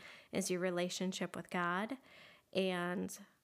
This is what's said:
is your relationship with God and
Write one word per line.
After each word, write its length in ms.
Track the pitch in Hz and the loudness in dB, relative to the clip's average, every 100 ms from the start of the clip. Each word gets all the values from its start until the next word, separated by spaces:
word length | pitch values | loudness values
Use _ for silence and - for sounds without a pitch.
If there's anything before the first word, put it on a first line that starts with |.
| - - - | -10 -18 -6
is 200 | - 185 | -2 2
your 80 | 180 | 2
relationship 760 | 185 175 180 - 185 185 180 - | 2 2 0 0 0 0 -4 -4
with 140 | - | -4
God 480 | 185 175 180 220 269 - - - - - | 0 2 2 0 -4 -10 -20 -20 -20 -4
and 640 | - 190 180 175 180 190 - 202 _ | 2 2 2 0 0 -4 -6 -16 _